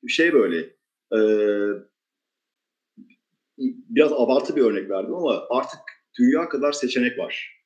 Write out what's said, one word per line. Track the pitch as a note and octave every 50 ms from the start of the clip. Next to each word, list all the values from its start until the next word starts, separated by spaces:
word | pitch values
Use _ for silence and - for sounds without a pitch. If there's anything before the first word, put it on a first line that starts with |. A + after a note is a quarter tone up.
| - A#2+
şey | - - D#3+ E3+ E3
böyle, | C3+ G#2 F2 E2 E2 D#2+ - _ _ _ _ _ _ _ _ -
eee, | A2 G#2+ G#2+ G#2+ G#2+ G#2+ G#2 G#2 G#2 G2+ G#2 G2+ G2+ - _ _ _ _ _ _ _ _ _ _ _ _ _ _ _ _ _ _ _ _ _ _ - - _ _ _ _ _ _ _ _ _ _ - C3 B2+ - - - _
biraz | A#2 C3 D3+ D3 D3+
abartı | C3 A#2+ A2+ D#3 F#3+ - - D3+ D3+
bir | B2+
örnek | A2 F#2 F#2+ F#2+ -
verdim | G2 F#2+ F#2+ - -
ama | - E3+ C#3+ G#2+ F#2 - -
artık | A#2+ C3 C3 - - - - - - _ _ _ _ -
dünya | B2 B2+ C#3+ D#3 E3+ D#3+
kadar | - C3+ C#3 D3 D3
seçenek | - - B2 - C3 A#2+ - - -
var. | F2 - - - - - _ _ _